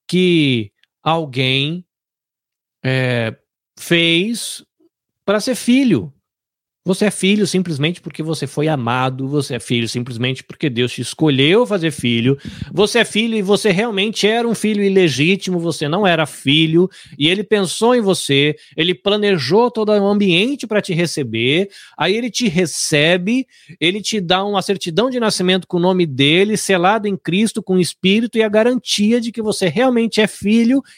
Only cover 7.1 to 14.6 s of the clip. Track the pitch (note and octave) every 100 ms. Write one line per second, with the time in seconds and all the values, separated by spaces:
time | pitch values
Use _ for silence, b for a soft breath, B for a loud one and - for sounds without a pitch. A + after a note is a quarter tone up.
7.1 | - F#3+ G#3+ F#3+ F#3 F3+ C#3+ D3+ F3 D#3+
8.1 | - D#3+ D3+ C#3 - D3+ D3 A#2 B2+ C3
9.1 | C3 C3+ D3 C#3 A#2+ - A#2+ A2+ B2 B2
10.1 | A#2 B2 C3 - - D#3 A#2+ B2 - B2
11.1 | - D#3 C3 C#3+ G#3 A#3 G3+ D#3+ - A#2+
12.1 | A#2 B2 C#3 B B B E3 G#3 A#3+ G3+
13.1 | G#3+ A3+ A3 F#3+ G3+ G#3+ F3 A#3 G3 G#3+
14.1 | - G3+ A#3 A#3 G#3